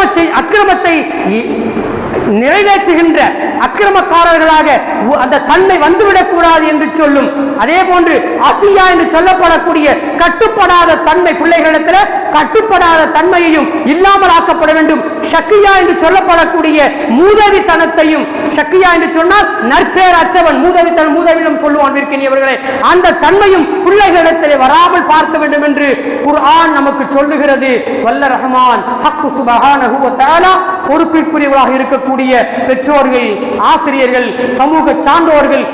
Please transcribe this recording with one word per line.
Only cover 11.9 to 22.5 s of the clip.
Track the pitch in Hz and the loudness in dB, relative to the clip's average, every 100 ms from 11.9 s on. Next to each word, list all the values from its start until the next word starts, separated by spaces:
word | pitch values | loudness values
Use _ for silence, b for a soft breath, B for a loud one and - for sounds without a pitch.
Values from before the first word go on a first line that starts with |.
| 381 403 - - - | 0 0 -2 -2 -2
கட்டுப்படாத | - 440 440 359 349 330 320 302 | 0 0 0 2 2 2 0 0
தன்மையையும் | 349 359 330 311 320 320 254 | 0 0 2 0 -2 -4 -2
இல்லாமலாக்கப்பட | 320 392 392 370 339 339 330 311 320 | 2 2 2 2 2 0 0 0 2
வேண்டும். | 311 285 - - - | 0 -2 -4 -8 -4
ஷக்கியா | 330 320 415 392 381 | -2 2 2 4 2
என்று | 370 302 | 2 0
சொல்லப்படக்கூடிய | 320 381 370 339 330 339 320 302 269 - - 240 | 2 2 2 2 0 0 0 0 0 -2 -2 2
மூதேவித்தனத்தையும், | 381 427 415 392 403 320 330 330 311 302 220 - 311 302 | 4 4 4 2 0 0 0 0 0 0 -4 -6 -4 -4
ஷக்கியா | 302 370 370 339 | 0 2 2 2
என்று | 330 320 | 0 0
சொன்னால் | 339 415 381 381 226 | 2 2 0 -2 -2
நற்பேரற்றவன், | 320 - 370 370 339 320 359 330 269 | 0 0 2 2 2 2 0 2 2
மூதேவித்தனம், | 339 359 339 330 311 302 | 2 2 2 0 0 0
மூதேவி | 330 330 330 | 0 0 -2
நம்ம | 285 294 | -2 -2
சொல்லுவான், | 294 277 277 | 0 0 -2
விற்கினியவர்களே, | 294 277 269 269 269 | -4 -4 -2 -2 -2